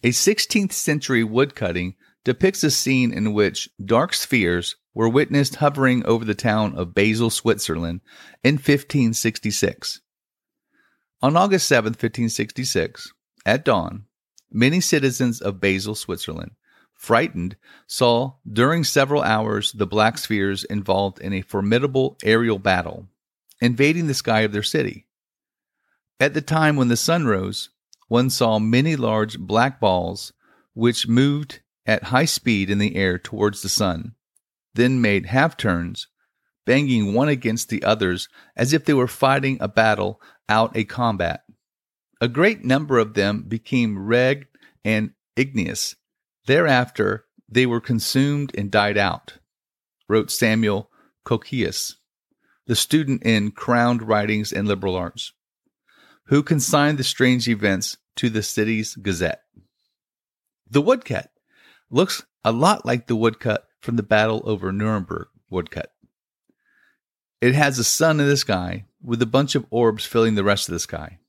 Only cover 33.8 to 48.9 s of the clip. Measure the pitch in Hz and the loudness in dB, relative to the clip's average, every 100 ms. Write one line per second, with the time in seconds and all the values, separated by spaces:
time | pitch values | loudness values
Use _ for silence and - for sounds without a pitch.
33.8 | 101 82 110 - _ _ _ _ _ - | 0 -2 -8 -16 _ _ _ _ _ 0
34.8 | 123 127 113 101 85 123 160 - 110 87 | 2 4 2 2 0 0 0 0 -2 -2
35.8 | 87 98 - _ _ _ _ _ - 127 | -4 -10 -16 _ _ _ _ _ 0 2
36.8 | 143 120 101 107 147 143 120 113 - 110 | 2 0 2 0 0 0 -2 -4 -4 -2
37.8 | - 110 92 90 - _ _ - 127 156 | 0 0 0 -2 -8 _ _ -4 0 2
38.8 | - 143 123 - 135 139 135 131 101 113 | 2 2 0 0 0 2 -2 -4 -2 2
39.8 | 110 104 98 107 - _ - 110 110 113 | 2 2 -2 -6 -20 _ -2 0 2 -2
40.8 | 107 - 120 98 85 78 _ _ _ _ | -4 -2 -2 0 -4 -4 _ _ _ _
41.8 | _ _ _ _ 120 123 190 220 123 135 | _ _ _ _ -4 2 2 2 -2 -2
42.8 | 147 127 107 104 98 104 87 110 - 127 | 2 0 0 0 0 -2 -6 -8 -2 0
43.8 | 117 101 101 117 127 143 139 _ _ _ | 0 -2 0 2 2 0 -6 _ _ _
44.8 | 107 107 107 _ _ - 135 123 85 - | -2 -2 -2 _ _ -4 -2 -2 -4 -4
45.8 | - - _ _ _ _ - 143 165 127 | -8 -10 _ _ _ _ 0 0 2 0
46.8 | 123 - 98 104 _ _ _ 113 127 117 | 0 -2 -4 -4 _ _ _ 0 2 0
47.8 | - 117 - 135 139 147 143 - 101 107 | -2 -2 0 0 0 0 -4 -6 0 0
48.8 | 104 | 2